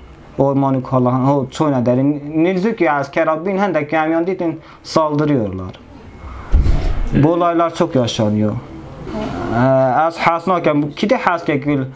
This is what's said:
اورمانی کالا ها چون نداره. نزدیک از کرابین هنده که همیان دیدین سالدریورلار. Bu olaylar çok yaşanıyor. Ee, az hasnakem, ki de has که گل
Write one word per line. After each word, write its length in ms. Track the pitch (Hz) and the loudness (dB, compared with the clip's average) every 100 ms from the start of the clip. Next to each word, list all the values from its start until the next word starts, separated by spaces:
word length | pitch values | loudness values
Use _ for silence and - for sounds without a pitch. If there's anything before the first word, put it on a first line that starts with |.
| - - - - | -20 -20 -14 -2
اورمانی 440 | 139 139 135 131 | 0 2 0 0
کالا 300 | 127 131 123 | 0 2 2
ها 360 | 127 135 143 127 | 2 2 2 -2
چون 240 | - 151 | -2 0
نداره. 280 | 131 117 127 139 147 147 156 | 2 2 2 2 0 -4 0
نزدیک 480 | 175 185 220 226 165 | 2 2 -2 0 0
از 200 | 143 - | 0 -2
کرابین 480 | 165 160 156 185 190 | 0 0 0 -2 -2
هنده 260 | 202 156 | 0 0
که 140 | 147 160 | 0 0
همیان 240 | 156 165 | 0 0
دیدین 360 | 175 180 170 151 - - | 0 -2 -4 -4 -12 -20
سالدریورلار. 920 | - 165 156 147 151 139 104 92 92 - - - - - - - - - - - - - - 143 | -2 0 0 0 0 0 -2 -6 -10 -14 -20 -20 -20 -18 -16 -14 0 2 4 2 2 0 0 2
Bu 60 | 151 | 4
olaylar 420 | 170 175 170 165 | 4 2 2 0
çok 220 | 165 160 131 | 0 0 2
yaşanıyor. 560 | 113 - 107 104 107 | 0 0 0 2 0
Ee, 1040 | 117 - - - - - - - 90 87 113 131 131 131 127 165 | -2 -10 -16 -16 -16 -10 -8 -8 -6 -4 0 2 4 2 2 0
az 120 | - | 0
hasnakem, 720 | 165 165 185 175 160 147 147 | 0 0 0 0 2 0 -2
ki 160 | - 208 | -2 0
de 60 | 254 | 2
has 280 | 190 170 | 2 -2
که 120 | - 139 | -2 -2
گل 280 | 143 147 131 | 0 -2 -4